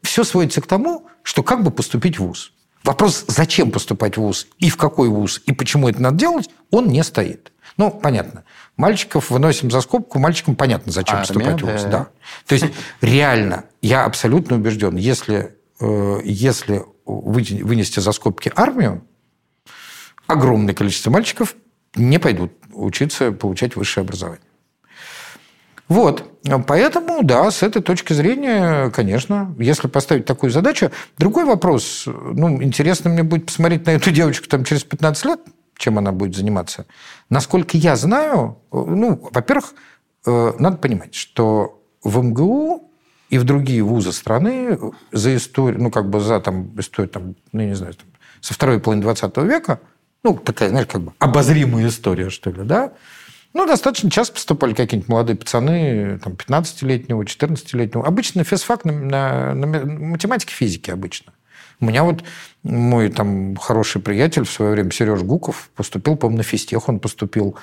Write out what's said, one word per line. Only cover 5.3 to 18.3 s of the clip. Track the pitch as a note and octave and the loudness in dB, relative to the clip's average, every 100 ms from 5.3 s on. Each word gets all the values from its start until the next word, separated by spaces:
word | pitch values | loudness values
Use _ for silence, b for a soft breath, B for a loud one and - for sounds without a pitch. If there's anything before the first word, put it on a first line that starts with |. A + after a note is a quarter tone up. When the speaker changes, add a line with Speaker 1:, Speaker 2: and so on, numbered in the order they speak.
| - - | -4 -4
Speaker 1:
и | |
почему | C3 - D3 B2+ | -2 0 2 2
это | A2+ | 2
надо | B2+ D#3+ | 2 2
делать, | D#4+ E4+ - b - | 2 0 -4 b 0
он | A3 A#3 | 2 4
не | C3+ | 2
стоит. | E3 - F#2+ - - _ B - | 0 0 -2 -6 -18 _ B 0
Ну, | G3+ | 0
понятно. | - D3 A2+ - - - B B - | 0 0 0 -4 -12 -20 B B 0
Мальчиков | E3 G#3 - D3+ - | 2 2 0 -2 0
выносим | B2 D#3 D3 B2+ | 2 4 2 0
за | B2+ | 0
скобку, | - B3 - C#3 | 0 -2 -2 0
мальчикам | D3+ D#3+ - B2+ | 2 0 -2 0
понятно, | C3+ A2 - | 2 0 -2
зачем | F2+ F#2+ G2+ | -4 -2 -2
Speaker 2:
Армия, | F#2+ | 0
Speaker 1:
поступать | G2+ B2 D#3+ | 0 0 0
в | B2+ | -2
ВУЗ. | G#2+ | -2
Speaker 2:
да. | G2+ | -2
Speaker 1:
Да. | A2 C3+ _ B B - | -2 -4 _ B B 0
То | C#3 | 2
есть | D3+ B B B | 2 B B B
реально, | A2+ C3 C#3+ A#2 G2+ F2+ - - | 2 4 4 4 2 -4 -10 -4
я | A2 C3 | 2 4
абсолютно | A2+ - A#2 D#3 - A#2 | 2 0 2 2 2 0
убеждён, | G#2+ G#2+ G2+ F2 | 0 0 0 0
если, | A2 B2+ - G#2 - - _ - | 0 0 0 -2 -2 -12 _ -6
э, | A2+ G#2 G2+ G2+ | -2 0 0 -2
если | - G2+ C3 - - G2+ - _ | -4 0 0 0 -2 -4 -4 _
выте-, | - G#2+ G2+ A#2+ G#2+ G2+ | -10 -8 -2 0 0 -4
вынести | G#2+ A#2 F#2+ - | 0 0 0 0
за | G2 | -2
скобки | - A2+ | 0 -2